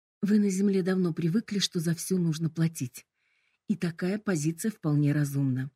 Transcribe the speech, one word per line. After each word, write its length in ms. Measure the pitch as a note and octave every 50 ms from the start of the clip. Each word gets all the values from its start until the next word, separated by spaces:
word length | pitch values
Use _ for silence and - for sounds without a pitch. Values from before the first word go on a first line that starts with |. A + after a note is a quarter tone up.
| _ _ _ _
"Вы 180 | - F#3 G#3+ G#3+
на 100 | G3+ G3+
Земле 340 | F#3 F#3+ G3+ G3+ F#3+ F#3+ F3
давно 300 | F#3+ F#3+ F#3 F3+ F3 D#3+
привыкли, 460 | - E3 E3 E3 A#3 - - G3+ G3+
что 200 | - - - F3+
за 160 | D#3 E3+ E3
все 220 | - - - F#3+ F#3
нужно 320 | E3+ E3 D3+ D#3 E3 D#3
платить. 560 | D#3+ E3 D#3+ D#3+ E3 - C3+ B2 - - - _ _ _ _ _ _ _ _ _ _ _ _ -
И 80 | G3+
такая 420 | - F#3 E3+ E3 - F#3 F3+ G3+ G#3+
позиция 540 | - G#3+ F#3 D#3 D3 D#3+ E3 - - A3
вполне 420 | G#3+ - - D#3 D3 C#3+ D3 C#3+ C#3+
разумна. 580 | D3+ D3 C#3 C#3 C#3 C#3 C3+ B2+ B2+ C3 D3 -